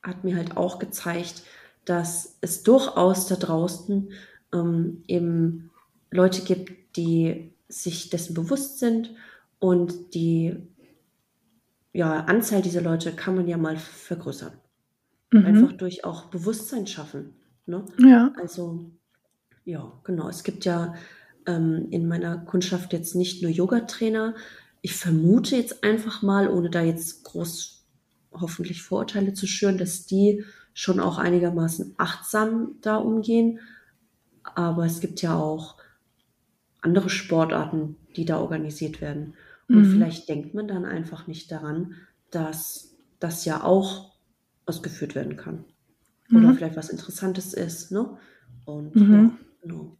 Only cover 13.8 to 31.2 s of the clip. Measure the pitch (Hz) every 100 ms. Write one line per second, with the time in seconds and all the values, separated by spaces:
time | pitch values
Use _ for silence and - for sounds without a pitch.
13.8 | - - - 170 143 135 - - _ _
14.8 | _ _ _ _ _ 220 190 208 269 -
15.8 | 185 180 - 165 - 180 180 220 - 247
16.8 | 190 - 147 139 143 _ _ _ - 180
17.8 | 196 - 262 240 247 - 175 - 170 170
18.8 | 170 _ _ _ _ _ _ _ - 156
19.8 | 123 - - 175 160 175 - - 185 170
20.8 | 170 165 - - - _ - 170 165 160
21.8 | - 170 170 170 175 170 - 185 180 180
22.8 | - 170 170 180 180 180 175 160 185 240
23.8 | 226 - 226 220 220 220 - - _ _
24.8 | - - 175 160 165 220 - 262 233 -
25.8 | 208 220 220 - 202 196 196 180 170 170
26.8 | 165 165 165 - - 170 170 - - _
27.8 | _ _ _ _ _ 165 170 - 165 170
28.8 | - 185 - 208 196 196 190 - 202 185
29.8 | 175 - - 190 202 208 - - _ -
30.8 | - 185 180 165